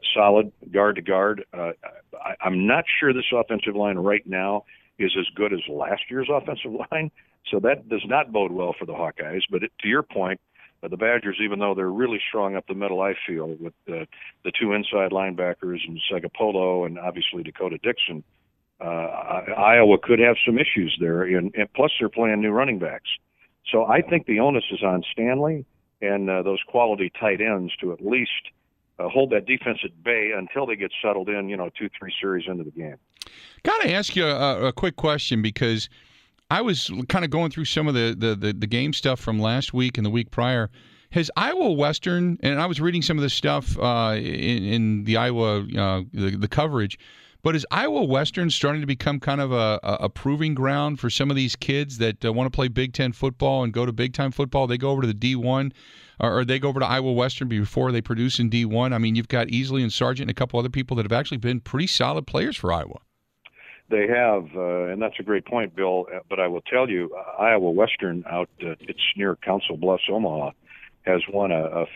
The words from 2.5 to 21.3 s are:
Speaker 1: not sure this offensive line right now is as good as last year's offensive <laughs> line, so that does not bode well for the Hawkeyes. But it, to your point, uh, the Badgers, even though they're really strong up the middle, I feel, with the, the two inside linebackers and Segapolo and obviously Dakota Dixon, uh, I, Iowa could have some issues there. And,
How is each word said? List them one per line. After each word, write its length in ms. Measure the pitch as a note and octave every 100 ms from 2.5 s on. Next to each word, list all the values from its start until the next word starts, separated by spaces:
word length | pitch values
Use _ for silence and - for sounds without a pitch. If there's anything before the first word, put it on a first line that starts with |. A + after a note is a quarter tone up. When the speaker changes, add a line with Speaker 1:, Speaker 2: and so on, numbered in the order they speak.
| F#2 G2+
Speaker 1:
not 200 | D3 - -
sure 140 | C#3+
this 120 | B2+ -
offensive 420 | A#2+ A2+ G#2+ A2 G#2
line 220 | G#2 F#2
right 280 | G2 G#2 F#2+
now 380 | F#2+ F#2+ G#2 - - _ -
is 140 | F#2+ G2
as 80 | E2+ F2+
good 160 | G#2
as 80 | F2+ D2+
last 360 | D2 D2 G2 -
year's 200 | C3 B2+
offensive 400 | C#3+ D3+ C#3+ B2
<laughs> 200 | A2+ A#2
line, 200 | D#3+ D#3+ - - _ -
so 100 | G#2
that 300 | A#2+ C#3 A2
does 140 | G#2+ G#2
not 260 | C#3 C#3+
bode 220 | G#2+ F#2+
well 200 | F2+ F2 -
for 60 | E2
the 80 |
Hawkeyes. 480 | D#2 D#2+ - D#2 F#2 F#2
But 140 | F#2
it, 100 | G#2+ -
to 80 | G#2
your 140 | C3+
point, 360 | - G2+ F#2 F#2+ _ _ - _
uh, 40 | F#2+
the 100 | F#2
Badgers, 400 | A2 A#2+ G#2 F#2
even 180 | G#2+ G2+
though 160 | G2+ F#2+
they're 160 | F#2
really 280 | G2+ B2 G#2 -
strong 280 | A2 G2 F#2+
up 100 | -
the 60 |
middle, 280 | F#2+ G2+ F#2
I 120 | G2 F#2 -
feel, 280 | E2 D#2+ D#2+
with 140 | E2 - -
the, 220 | E2 D#2 - - -
the 80 | F#2 -
two 140 | G#2+
inside 380 | G#2 G#2 G#2 F#2+
linebackers 680 | F#2+ F#2+ F2 F2+ E2+ F#2 F2 D#2+
and 120 | E2 -
Segapolo 760 | F#2 E2+ - G#2+ G2 F#2 F2+ E2+
and 120 | F2
obviously 460 | F2+ F2 - F2+
Dakota 340 | E2 - F#2 E2
Dixon, 400 | A#2+ A#2+ - D#2 - _ _ _ _ -
uh, 40 |
I, 640 | F2 E2+ E2 - - F2+ F2+ A2
Iowa 440 | G#2 A#2 G#2 F#2+
could 160 | - A2+
have 200 | A#2+ A2+
some 140 | - A#2+
issues 400 | D3+ G#2+ E2 D#2
there. 220 | E2+ E2+
And, 320 | F#2